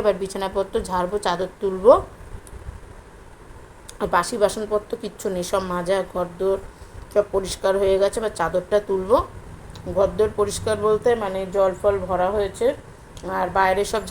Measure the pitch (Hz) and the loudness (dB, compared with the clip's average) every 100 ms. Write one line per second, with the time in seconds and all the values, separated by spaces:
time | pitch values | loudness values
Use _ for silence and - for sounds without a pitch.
0 | 208 185 190 202 190 196 196 226 214 185 | 6 2 -4 -4 -2 -2 0 -2 -2 -2
1 | 180 208 196 175 185 - 196 190 202 359 | 0 0 0 0 -4 -4 -4 4 6 6
2 | - - - - - - - - - - | 4 -14 -16 -16 -16 -14 -14 -14 -18 -20
3 | - - - - - - - - - - | -20 -20 -20 -20 -20 -20 -20 -20 -20 -6
4 | 202 - - 233 202 220 214 208 208 233 | 0 0 0 2 2 2 -2 -2 -2 -8
5 | 208 - 208 180 175 196 190 180 175 196 | -8 -6 -4 -4 -2 -2 -2 -4 0 0
6 | 180 185 175 170 190 190 - - - - | 0 -4 -4 -2 0 0 -4 -18 -18 -16
7 | - 208 208 196 185 - 190 196 196 190 | 0 0 2 -2 -2 -2 0 2 4 4
8 | 196 226 220 - 165 180 175 208 202 190 | 2 0 -4 -2 0 0 2 0 2 -2
9 | 185 277 - - - - - - 180 180 | 4 2 2 -12 -16 -16 -16 -12 -4 0
10 | 196 180 214 208 202 - 226 208 214 214 | 2 2 0 2 -2 0 -2 0 2 2
11 | 247 226 202 190 190 190 190 185 208 196 | 2 2 0 -4 -2 2 2 4 2 2
12 | 180 180 180 208 196 196 240 294 - - | 0 0 2 2 -2 0 0 0 -12 -20
13 | - - 180 190 185 185 190 190 202 220 | -18 -12 -6 -2 0 2 4 2 0 -2
14 | 185 | -2